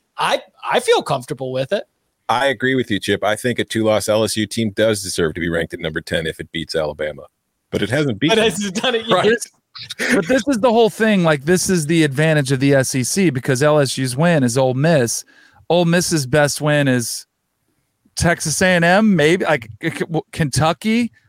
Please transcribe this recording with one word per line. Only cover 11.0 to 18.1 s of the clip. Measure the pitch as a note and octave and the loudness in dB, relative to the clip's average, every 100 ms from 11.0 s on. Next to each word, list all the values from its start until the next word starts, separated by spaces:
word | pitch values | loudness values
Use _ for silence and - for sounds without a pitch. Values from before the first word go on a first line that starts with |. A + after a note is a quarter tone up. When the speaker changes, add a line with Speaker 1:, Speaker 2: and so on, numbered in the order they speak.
| A3 G3+ | 2 2
Speaker 4:
Like, | E3 D3+ C#3 | 2 2 2
this | F3+ F#3 | 0 2
is | F3+ D3 | 0 2
the | E3+ | 2
advantage | D3+ C3 D#3+ D3+ C3+ | 2 2 2 2 2
of | C3+ | 2
the | C#3 | 4
S | C#3 B2+ C#3 | 4 2 -2
E | A#2+ | -2
C | - F3+ | 0 0
because | C3 C3+ B2+ | 0 -2 0
L | D3 D3+ | 2 2
S | C3+ - | 2 -2
U's | C3 B2+ | -4 0
win | E3+ E3 | 2 2
is | B2+ A#2+ | 2 2
Ole | C3 | 0
Miss. | B2+ D#3 D#3+ A#2+ - - _ _ _ - | 2 2 2 2 -4 -12 _ _ _ 0
Ole | E3+ E3+ | 2 2
Miss's | F3 - E3 B2+ | 2 0 -2 0
best | D3+ C#3+ - | 2 2 0
win | D3 D3 C#3 | 0 2 2
is | B2 A#2 - - _ _ _ _ _ _ _ _ | 0 -2 -8 -14 _ _ _ _ _ _ _ _